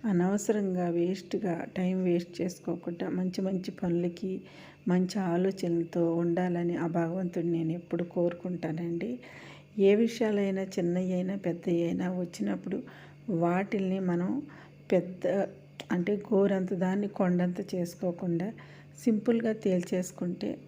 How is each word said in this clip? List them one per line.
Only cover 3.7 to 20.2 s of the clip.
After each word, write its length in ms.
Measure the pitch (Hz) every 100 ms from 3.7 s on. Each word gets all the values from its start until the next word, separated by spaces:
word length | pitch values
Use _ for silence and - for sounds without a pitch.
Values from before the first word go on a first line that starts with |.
| 180
పనులకి 520 | 180 170 175 175 190 185 - - - - -
మంచి 240 | 180 185 208 185
ఆలోచనలతో 840 | 170 185 190 175 170 165 175 170 165
ఉండాలని 540 | 170 170 180 175 175 175 175
ఆ 20 | 170
భగవంతుడిని 580 | 165 180 180 175 170 165
నేను 160 | 160 175
ఎప్పుడు 220 | 175 170 175 185
కోరుకుంటానండి. 960 | 175 175 185 175 160 160 170 170 226 247 - - - - - - 196
ఏ 40 | 208
విషయాలైనా 600 | 226 - 220 202 196 190 190 190
చిన్నయైనా 600 | 175 175 185 180 185 196 180
పెద్దయైనా 600 | 170 - 170 170 180 180 180
వచ్చినప్పుడు 580 | 175 - 202 185 190 180 - - - - - 170
వాటిల్ని 540 | 170 180 196 208 190 190 185
మనం 200 | 175 180 254 - - - - -
పెద్ద 320 | 185 180 185 180 190 190 - - - - 180
అంటే 180 | 175 208 202
గోరంత 460 | 202 202 196 185 190
దాన్ని 240 | 185 196 202 -
కొండంత 400 | 185 180 180 180 190
చేసుకోకుండా 760 | 185 170 - 185 170 185 170 190 - - - - -
సింపుల్గా 500 | - 214 208 233 220 220
తేల్చేసుకుంటే 840 | 208 185 175 185 180 -